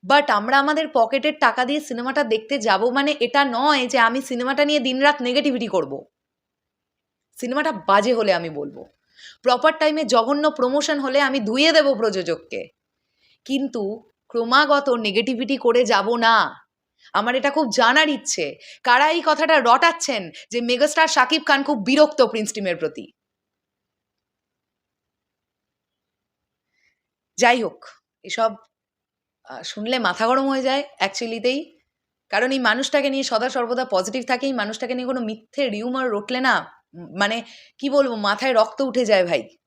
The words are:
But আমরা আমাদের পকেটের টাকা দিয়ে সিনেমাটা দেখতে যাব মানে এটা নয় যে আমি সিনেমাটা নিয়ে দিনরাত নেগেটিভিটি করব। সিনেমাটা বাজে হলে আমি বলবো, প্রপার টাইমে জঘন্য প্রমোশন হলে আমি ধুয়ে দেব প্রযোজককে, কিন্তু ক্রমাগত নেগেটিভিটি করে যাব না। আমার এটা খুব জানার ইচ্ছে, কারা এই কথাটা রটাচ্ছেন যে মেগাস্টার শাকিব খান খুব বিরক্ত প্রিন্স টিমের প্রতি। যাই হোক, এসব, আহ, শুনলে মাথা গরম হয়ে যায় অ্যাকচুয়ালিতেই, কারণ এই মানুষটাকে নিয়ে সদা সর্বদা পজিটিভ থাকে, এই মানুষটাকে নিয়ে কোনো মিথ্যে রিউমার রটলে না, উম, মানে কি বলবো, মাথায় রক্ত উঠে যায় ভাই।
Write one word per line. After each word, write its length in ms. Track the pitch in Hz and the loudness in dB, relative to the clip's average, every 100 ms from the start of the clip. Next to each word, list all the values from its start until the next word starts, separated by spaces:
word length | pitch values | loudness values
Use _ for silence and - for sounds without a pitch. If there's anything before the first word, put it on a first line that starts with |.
But 220 | 185 285 285 208 | 4 2 4 0
আমরা 160 | 214 269 | 2 2
আমাদের 220 | 277 302 311 269 | 2 -2 -2 0
পকেটের 380 | 226 277 302 302 247 | 0 0 -2 2 0
টাকা 160 | 226 254 | 2 -2
দিয়ে 160 | 285 - | -2 -4
সিনেমাটা 340 | 233 240 269 254 | -8 -4 -2 -2
দেখতে 220 | 220 220 277 214 | -2 -2 -4 0
যাব 140 | 190 233 254 | 0 2 0
মানে 140 | 277 294 233 | -2 -2 -2
এটা 160 | 277 277 233 | 0 0 0
নয় 260 | 285 285 247 | 2 2 2
যে 60 | 262 | 2
আমি 200 | 233 247 | 2 2
সিনেমাটা 420 | 262 247 247 277 294 | -6 -6 -4 0 2
নিয়ে 160 | 294 254 | 2 0
দিনরাত 300 | 262 285 294 247 | 2 2 2 0
নেগেটিভিটি 400 | 247 294 247 220 190 | 0 0 -2 -2 -2
করব। 180 | 143 135 - _ _ _ _ _ _ _ _ _ _ _ _ - | -4 -8 -14 _ _ _ _ _ _ _ _ _ _ _ _ -12
সিনেমাটা 340 | 247 262 311 226 165 | -6 -2 -2 -4 2
বাজে 240 | 196 214 | 4 4
হলে 180 | 233 214 175 | 0 2 0
আমি 100 | 165 147 | -2 -8
বলবো, 220 | 147 143 - _ _ _ - - 247 | -12 -14 -20 _ _ _ -20 -6 0
প্রপার 280 | 247 302 320 | 2 2 2
টাইমে 220 | 311 302 269 | 0 0 2
জঘন্য 320 | 233 226 285 302 302 | 2 2 0 0 0
প্রমোশন 380 | 247 277 294 294 | -2 0 -2 -4
হলে 200 | 269 269 277 | 0 0 0
আমি 120 | 269 208 | 0 -2
ধুয়ে 200 | 247 311 294 | 2 4 4
দেব 100 | 277 240 | 4 0
প্রযোজককে, 640 | 226 190 170 165 - 104 - _ _ _ _ _ _ _ - | -2 -2 -4 -6 -8 -12 -12 _ _ _ _ _ _ _ -6
কিন্তু 360 | 269 269 247 196 226 _ _ _ | -4 -4 -6 -6 -8 _ _ _
ক্রমাগত 560 | 233 233 262 294 285 277 240 214 | -6 2 4 6 2 2 -2 0
নেগেটিভিটি 500 | 196 233 240 233 269 240 | -2 -2 -4 -2 -2 2
করে 160 | 240 226 | 2 4
যাব 160 | 214 196 233 226 | 2 0 0 2
না। 100 | 226 165 - _ _ _ _ - | 2 0 -6 _ _ _ _ -6
আমার 200 | - 220 247 | -4 -2 0
এটা 120 | 277 277 | 0 0
খুব 100 | 277 202 | -2 2
জানার 300 | 233 277 311 | 4 4 2
ইচ্ছে, 360 | 277 - - 151 - - - - | -2 -6 -6 -6 -8 -20 -10 2
কারা 200 | 247 302 339 | 4 4 2
এই 60 | 320 | 0
কথাটা 260 | 302 311 320 240 | 0 4 4 6
রটাচ্ছেন 540 | 254 349 330 - 233 175 - - | 4 4 0 -6 -6 -6 -16 -8
যে 80 | 233 240 | -6 -2
মেগাস্টার 400 | 247 294 302 320 - | 0 0 4 2 4
শাকিব 260 | 254 311 311 | 2 0 2
খান 120 | 277 277 | 0 2
খুব 100 | 277 196 | -2 0
বিরক্ত 320 | 277 302 302 240 | 4 4 4 0
প্রিন্স 180 | 226 214 - | 2 -6 -6
টিমের 220 | 196 170 | -6 -4
প্রতি। 240 | 156 - 98 _ _ _ _ _ _ _ _ _ _ _ _ _ _ _ _ _ _ _ _ _ _ _ _ _ _ _ _ _ _ _ _ _ _ _ _ _ _ _ _ _ _ - | -6 -8 -18 _ _ _ _ _ _ _ _ _ _ _ _ _ _ _ _ _ _ _ _ _ _ _ _ _ _ _ _ _ _ _ _ _ _ _ _ _ _ _ _ _ _ 0
যাই 220 | 233 247 | 2 2
হোক, 160 | 202 - - - _ _ - | 0 -8 -20 -20 _ _ -12
এসব, 260 | - 226 208 _ _ _ _ _ _ _ _ _ | -2 -2 -4 _ _ _ _ _ _ _ _ _
আহ, 140 | 127 - | -16 -14
শুনলে 260 | - 214 254 214 | -10 -6 -4 -2
মাথা 180 | 180 226 | -2 0
গরম 180 | 262 269 | 0 0
হয়ে 160 | 269 262 | -2 -2
যায় 140 | 269 285 _ | -4 -6 _
অ্যাকচুয়ালিতেই, 600 | 190 196 233 226 226 269 330 _ _ _ _ _ _ | -4 -4 -8 -4 -4 -4 -8 _ _ _ _ _ _
কারণ 180 | 202 247 269 | -2 0 0
এই 60 | 240 | 0
মানুষটাকে 400 | 226 - 294 277 | 0 0 0 0
নিয়ে 120 | 269 262 | -2 -2
সদা 180 | 226 247 262 | -2 -2 -4
সর্বদা 300 | 233 247 254 190 | -4 -4 -2 -2
পজিটিভ 260 | 185 240 233 | -2 -6 -4
থাকে, 140 | 247 277 | -2 -2
এই 80 | 254 | -4
মানুষটাকে 320 | 208 220 247 247 | -6 -6 -6 -6
নিয়ে 140 | 254 | -6
কোনো 100 | 254 220 | -6 -6
মিথ্যে 340 | 220 _ - 269 208 | -8 _ -4 -4 -4
রিউমার 300 | 240 254 254 | -6 -4 -4
রটলে 260 | 208 208 254 262 | -4 -4 -2 0
না, 80 | 202 - - _ | 0 -2 -18 _
উম, 140 | 170 165 175 | -20 -16 -2
মানে 160 | 202 226 233 - - _ | -2 -2 -10 -20 -20 _
কি 80 | 277 277 | -2 2
বলবো, 200 | 269 226 202 | 0 0 -2
মাথায় 260 | 208 262 233 | 0 2 2
রক্ত 200 | 220 - 269 | 2 0 -2
উঠে 140 | 247 233 | 0 2
যায় 140 | 202 175 | 4 4
ভাই। 120 | 156 110 _ | 0 -4 _